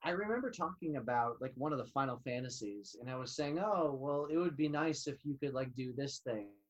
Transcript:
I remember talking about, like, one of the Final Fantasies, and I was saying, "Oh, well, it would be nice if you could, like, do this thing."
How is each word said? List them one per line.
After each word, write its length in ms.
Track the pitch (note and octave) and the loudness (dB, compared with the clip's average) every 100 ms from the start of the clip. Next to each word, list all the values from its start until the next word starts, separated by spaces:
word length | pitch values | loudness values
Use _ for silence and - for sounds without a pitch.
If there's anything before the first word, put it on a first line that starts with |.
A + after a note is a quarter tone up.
I 80 | E3 | 0
remember 400 | F3+ G#3 A#3+ B3+ | 0 2 0 -2
talking 460 | - E3 - E3 C#3 | -2 -4 -2 -2 -2
about, 440 | A2+ A#2+ A#2+ A#2 | 2 2 2 0
like, 140 | B2+ B2 | -6 -2
one 160 | D3+ | -2
of 60 | C#3 | 0
the 80 | - | -2
Final 320 | C#3 C3+ B2 | 0 0 0
Fantasies, 760 | C3 B2 B2+ - G#2+ G#2 G2+ - | -2 -2 -2 -4 -6 -6 -10 -10
and 100 | B2 | -6
I 60 | B2+ | -4
was 180 | B2+ | -4
saying, 240 | - C#3+ D#3+ | -2 0 2
"Oh, 360 | G#3+ F#3+ D3+ | 2 4 4
well, 320 | C3+ C#3+ C#3+ D3 | 2 0 0 2
it 100 | E3 | 2
would 200 | F3 C#3+ | 2 2
be 120 | D3+ | 2
nice 380 | D3 D#3+ D3+ D3 | 4 2 2 -2
if 180 | - | -4
you 120 | D3 C3+ | -4 -2
could, 160 | C#3+ | 0
like, 200 | B2+ C3 | 0 -2
do 200 | B2 B2+ | -2 -4
this 260 | B2 C#3 - | -2 -2 -4
thing." 320 | B2+ G#2+ G2+ - | -2 -2 -4 -14